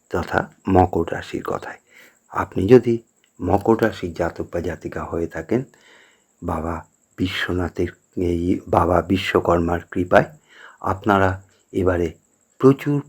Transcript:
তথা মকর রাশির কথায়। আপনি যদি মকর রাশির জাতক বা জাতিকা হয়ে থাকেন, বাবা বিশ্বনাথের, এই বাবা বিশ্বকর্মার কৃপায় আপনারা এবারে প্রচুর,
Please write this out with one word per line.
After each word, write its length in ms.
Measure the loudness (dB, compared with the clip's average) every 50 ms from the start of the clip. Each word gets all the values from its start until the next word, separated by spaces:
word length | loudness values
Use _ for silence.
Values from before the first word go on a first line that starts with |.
| _ -8
তথা 400 | -6 -6 -6 -2 -2 -2 -2 -4 -8 _ -2 2
মকর 360 | 4 6 6 4 2 -2 -4 -4
রাশির 320 | -6 -8 -8 -10 -10 -8 -6
কথায়। 340 | -6 -8 -8 -8 -12 -14 -16 _ _ _ -20 -20 -20 _ _ _ _
আপনি 380 | -6 -6 -6 -4 -4 -2 6
যদি 300 | 8 8 8 8 4 0 -4 -6 _ _ _ _ _ _ -8
মকর 420 | -2 0 0 2 2 2 2 2 2
রাশির 300 | -2 -2 -4 -8 -8 -6
জাতক 320 | -4 -4 -4 -4 -8 -10 -8
বা 80 | -6 -6
জাতিকা 440 | -6 -6 -8 -8 -10 -10 -10 -10 -8
হয়ে 240 | -6 -6 -6 -6
থাকেন, 360 | -6 -6 -10 -4 -4 -4 -4 -4 -6 _ _ _ _ -20 _ _ _ _ _ _ _ _ _ -8
বাবা 420 | -6 -6 -4 -4 -6 -6 -8 -10 -14 _ _ _ _ _
বিশ্বনাথের, 680 | -6 -6 -4 -4 -6 -4 -4 -2 -2 -4 -4 -4 -4 -4 -4 -6 _ _ _ _
এই 440 | -4 -2 -2 -2 0 0 -2 -2 -2 -2
বাবা 340 | 0 0 2 2 4 2 2
বিশ্বকর্মার 760 | 2 2 -2 -2 0 0 0 0 2 2 2 2 2 0 -2 -4 -4 -6
কৃপায় 340 | -6 -4 0 4 4 4 4 2 -4 -16 _ _ -20 -20 -20 -20 -20 _
আপনারা 640 | -6 -4 -4 -2 0 2 4 4 4 2 0 -2 -8 _ _ _ _ _
এবারে 420 | -4 -2 0 0 0 0 -2 -4 -6 _ _ _ _ _ _ _ _
প্রচুর, 460 | 2 4 4 4 4 0 -2 -2 -2 -4